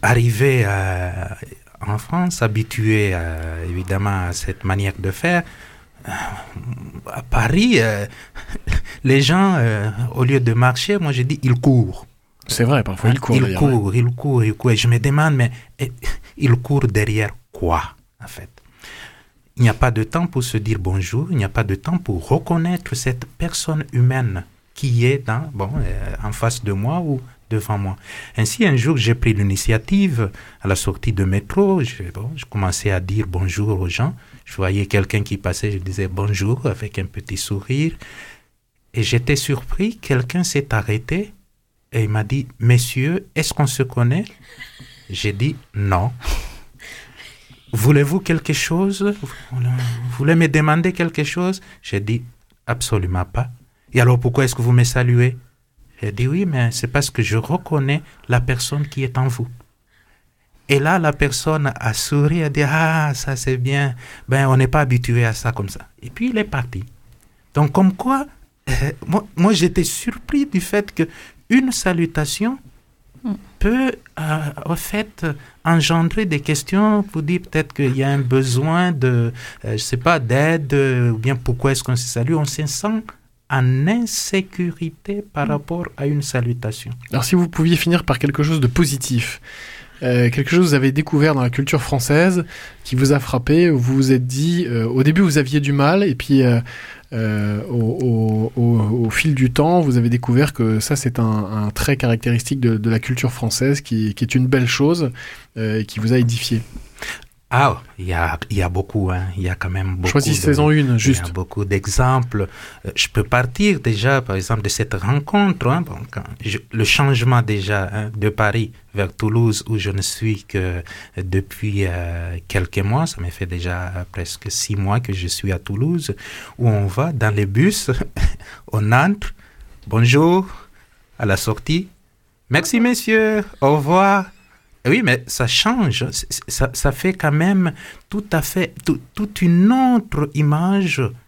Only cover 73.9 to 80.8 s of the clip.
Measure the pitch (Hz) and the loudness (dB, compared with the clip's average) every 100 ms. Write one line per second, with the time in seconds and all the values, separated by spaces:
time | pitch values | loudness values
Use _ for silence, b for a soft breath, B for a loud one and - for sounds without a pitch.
73.9 | - - - 156 156 147 147 - 170 - | -4 -12 -8 -2 -2 -4 -8 -6 -6 -4
74.9 | 208 214 - 165 147 B B - 165 151 | -6 -6 -6 -6 -6 B B 0 2 4
75.9 | 165 165 - 208 151 147 151 - 190 214 | 2 2 0 0 -2 -2 -4 0 2 4
76.9 | 208 202 165 151 175 175 160 156 - 139 | 2 0 -4 -2 -2 -2 -4 -4 -2 0
77.9 | 131 135 143 127 131 131 123 151 170 180 | 0 0 0 2 2 2 0 2 2 2
78.9 | 156 127 120 117 120 B B 113 110 - | 2 2 2 0 -4 B B -6 -6 -4
79.9 | 123 143 165 117 127 156 165 143 143 | -2 2 0 2 2 2 2 0 0